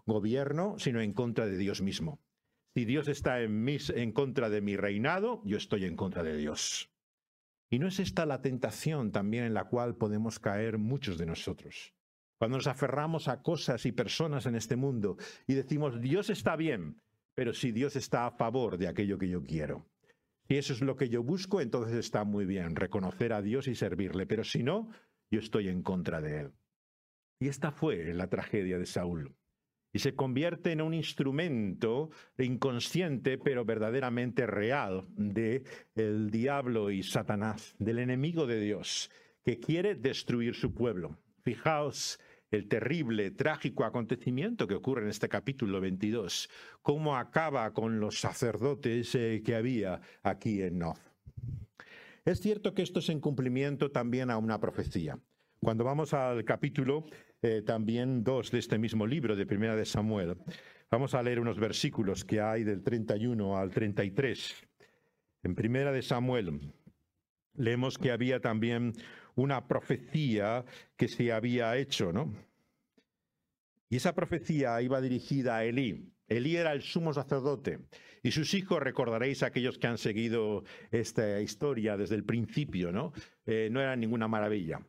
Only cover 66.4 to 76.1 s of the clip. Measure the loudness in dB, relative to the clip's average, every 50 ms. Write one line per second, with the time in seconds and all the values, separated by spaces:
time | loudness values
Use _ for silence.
66.4 | 0 0 -2 -6 -6 -10 -14 _ _ -20 -20 _ _ _ _ _ _ _ _ _
67.4 | _ _ -6 -2 0 2 2 2 2 0 0 0 0 2 2 2 2 2 2 2
68.4 | 2 0 2 2 2 2 2 2 0 0 -2 -4 -8 -16 -18 -20 -20 -4 0 0
69.4 | 2 2 2 0 0 0 0 0 0 0 -2 -2 -2 -2 -2 0 2 2 2 2
70.4 | 2 2 0 0 -2 -6 -12 -20 -20 -20 _ 0 0 0 2 2 2 2 2 2
71.4 | 2 2 2 2 2 2 2 0 0 -2 -2 0 0 0 0 0 -2 -2 -4 -8
72.4 | -12 -18 _ _ _ _ _ _ _ _ _ _ _ _ _ _ _ _ _ _
73.4 | _ _ _ _ _ _ _ _ _ -2 0 2 2 2 2 2 0 0 0 -2
74.4 | 0 0 2 2 2 4 2 2 2 2 2 2 2 2 0 0 0 0 0 0
75.4 | 2 2 2 2 2 2 2 0 0 0 -2 -4 -8 -14